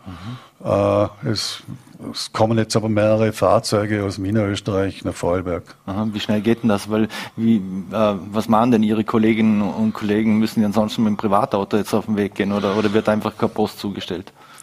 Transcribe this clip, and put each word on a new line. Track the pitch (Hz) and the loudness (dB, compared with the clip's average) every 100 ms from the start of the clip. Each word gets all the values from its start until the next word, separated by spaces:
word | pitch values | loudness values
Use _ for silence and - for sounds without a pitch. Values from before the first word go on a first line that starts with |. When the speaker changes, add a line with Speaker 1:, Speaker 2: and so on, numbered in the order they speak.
| 98 | -18
Speaker 1:
Mhm. | 85 101 123 - - | -14 -14 -14 -18 -10
Speaker 2:
Äh, | 175 98 101 101 101 - 131 | -2 2 2 2 0 -4 -6
es, | 104 - - - - - - - | -4 -6 -10 -14 -18 -18 -16 -14
es | - - | -12 -6
kommen | - 110 113 | 0 2 2
jetzt | 107 110 | 0 0
aber | 110 | 0
mehrere | 104 107 110 110 | 2 2 4 2
Fahrzeuge | 104 92 110 - 107 104 107 | 2 4 4 2 0 0 0
aus | 98 98 | -2 -4
Niederösterreich | 95 110 101 98 - 95 98 - | -2 0 0 -2 -2 0 -2 -4
nach | 90 | -8
Vorarlberg. | 85 85 90 90 85 - - - | -4 -2 -2 -2 -6 -8 -14 -8
Speaker 1:
Aha, | 95 110 | -4 -4
wie | 104 | -4
schnell | - 107 | -2 0
geht | 104 110 | 2 2
denn | 117 | 2
das? | 101 104 | 0 0
Weil, | 107 107 - - | 0 0 -4 -10
wie, | - 113 110 | -2 2 2
äh, | 95 95 85 104 107 98 101 | 0 -8 -6 0 0 0 -4
was | 107 110 | -4 2
machen | 110 123 | 2 4
denn | 113 | 4
Ihre | 107 110 | 2 0
Kolleginnen | 107 113 110 110 110 104 | 0 2 2 4 2 2
und | 101 - 110 | 0 0 -2
Kollegen? | - 104 104 110 107 | -2 0 2 2 2
Müssen | 107 113 | 2 0
die | 104 | 0
ansonsten | 107 107 - | 2 0 0
mit | 107 | 0
dem | 104 | 0
Privatauto | 107 98 131 101 98 107 | 2 2 2 0 0 0
jetzt | 95 | 0
auf | 107 92 | -2 0
den | 104 | 0
Weg | 98 - | 0 -2
gehen | 98 | -2
oder, | 101 98 104 | 0 0 2
oder | 104 | 2
wird | 107 104 | 2 2
einfach | 107 107 - | 0 -2 -2
keine | 113 | -4
Post | - 104 - | -2 -4 -4
zugestellt? | 104 98 - 87 - - - - | -8 -8 -8 -8 -10 -18 -20 -8